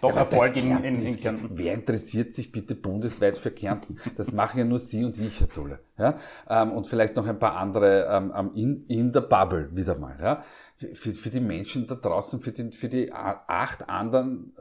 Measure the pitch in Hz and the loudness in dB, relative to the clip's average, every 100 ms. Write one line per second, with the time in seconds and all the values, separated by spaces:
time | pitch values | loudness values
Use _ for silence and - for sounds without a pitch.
0 | 131 - 135 123 123 131 127 127 131 123 | 2 4 4 6 4 4 2 2 2 -2
1 | 107 110 117 110 113 85 85 117 - 110 | -2 -2 -4 -4 -6 -4 -4 -2 -2 -2
2 | - 110 120 - 117 110 - 123 101 98 | -2 -2 -2 -4 -8 -8 -6 -6 -4 -4
3 | 117 - 101 101 - - 98 104 - - | -4 2 2 2 -4 -4 -4 -4 -6 -12
4 | - - 101 104 110 127 117 123 - 107 | -8 -6 -4 0 0 2 2 0 0 -2
5 | 123 107 110 - - - 71 67 _ - | -2 -4 -4 2 2 2 -10 -10 _ 0
6 | 113 151 - - - 113 110 104 101 113 | 0 0 -6 -14 0 2 2 0 -2 2
7 | 107 113 107 101 104 90 98 104 101 98 | 2 2 -2 2 0 2 -2 4 6 6
8 | 90 98 95 101 98 107 120 143 - 113 | 4 2 0 -2 -4 0 0 0 -2 0
9 | 123 131 - 98 92 87 71 87 92 80 | 4 4 6 6 6 2 -2 -2 -2 -2
10 | 65 69 95 147 - - - _ - - | -6 -4 -2 -2 -4 -20 -20 _ -14 -10
11 | 110 104 113 127 117 85 98 131 113 127 | -8 -6 -6 -2 -2 -2 -4 -6 -6 -4
12 | 98 85 - 127 127 113 117 - 120 127 | -2 0 -2 -6 -6 -8 -8 -8 -4 -2
13 | 120 - 98 98 - 85 131 - - 90 | -2 -4 -6 -6 -2 -2 -2 -4 -6 -4
14 | 113 127 127 127 - - | 2 2 2 -4 -10 -16